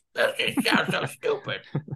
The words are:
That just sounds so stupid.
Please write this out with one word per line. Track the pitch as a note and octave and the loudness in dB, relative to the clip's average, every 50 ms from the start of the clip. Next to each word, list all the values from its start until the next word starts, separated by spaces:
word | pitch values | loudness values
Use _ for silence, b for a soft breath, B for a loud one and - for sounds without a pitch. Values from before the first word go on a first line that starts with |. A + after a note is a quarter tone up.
| _ _ - | _ _ 0
That | B2 - - - | 2 2 2 2
just | - A#3 G#3+ - C4+ - | 0 -2 0 0 0 2
sounds | - - - D3+ - | 4 4 4 2 2
so | - - - | -2 -2 -2
stupid. | - - - - - - - - G#2+ G2 G2 - - - C#3+ - - D3+ | -6 -8 -4 -2 -2 -2 -2 -4 -8 -8 -8 -10 -6 -6 -6 -6 -6 -14